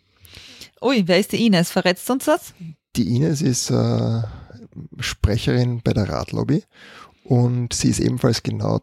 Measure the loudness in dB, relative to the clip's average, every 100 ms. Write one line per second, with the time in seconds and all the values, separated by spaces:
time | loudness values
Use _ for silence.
0 | _ _ -20 -20 -20 -20 -20 _ 2 2
1 | 2 2 0 2 4 4 2 0 0 0
2 | -2 -2 0 0 -2 -16 -16 -16 _ -2
3 | 0 2 2 0 0 0 0 0 2 0
4 | 0 -2 -4 -10 -16 -20 -20 -18 -16 -10
5 | -8 -2 0 2 2 2 0 0 0 0
6 | 0 -2 -4 -4 0 -2 -4 -16 -20 -20
7 | -20 _ 0 2 2 0 -4 0 0 2
8 | 0 2 0 0 -2 -4 -2 -2